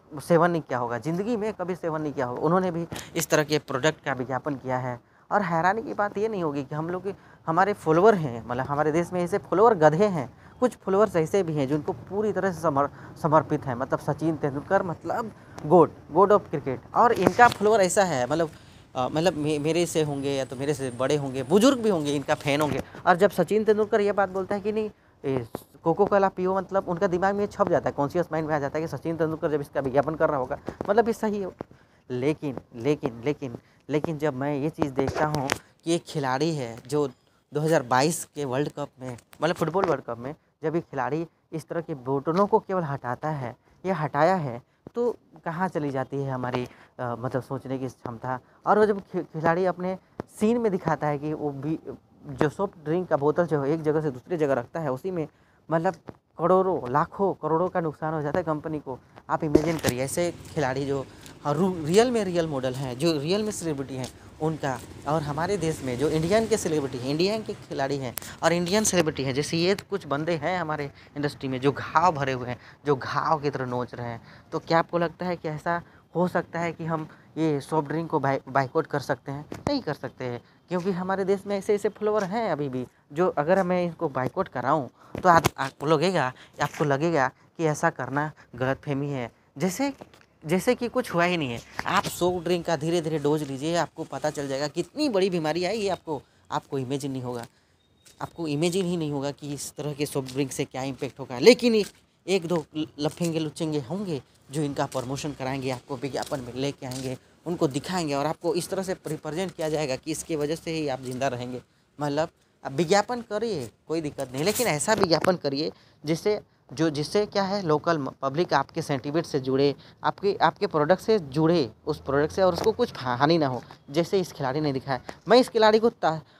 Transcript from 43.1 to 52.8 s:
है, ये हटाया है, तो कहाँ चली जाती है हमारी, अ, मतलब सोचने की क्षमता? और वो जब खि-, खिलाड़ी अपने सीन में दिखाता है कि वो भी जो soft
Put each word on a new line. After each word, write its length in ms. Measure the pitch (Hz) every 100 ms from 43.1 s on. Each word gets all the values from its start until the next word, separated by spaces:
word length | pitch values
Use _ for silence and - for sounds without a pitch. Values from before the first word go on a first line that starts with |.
| 123 151
है, 260 | 147 120 - _ _ 185
ये 60 |
हटाया 420 | 170 147 143 165
है, 280 | 190 143 120 _ _ -
तो 220 | 240 240 - _ -
कहाँ 240 | 175 160 190
चली 220 | 165 143
जाती 260 | 135 131 139
है 140 | 135
हमारी, 340 | 127 123 123
अ, 40 | 123 - - -
मतलब 420 | 123 117 127 131
सोचने 360 | - 131 127 131
की 100 | 127
क्षमता? 520 | - - 113 127 127 _ _ 156
और 120 | 202
वो 80 | 214
जब 140 | 202
खि-, 240 | - 185
खिलाड़ी 400 | 147 160 165 170
अपने 340 | 185 175 180 185 _ - - -
सीन 180 | 214 240
में 140 | 226
दिखाता 340 | 175 165 151 151
है 120 | 143
कि 140 | 151
वो 180 | 151 147
भी 280 | 139 147 160 - 120 _ _ 147
जो 220 | 127 151
soft 360 | - 196 175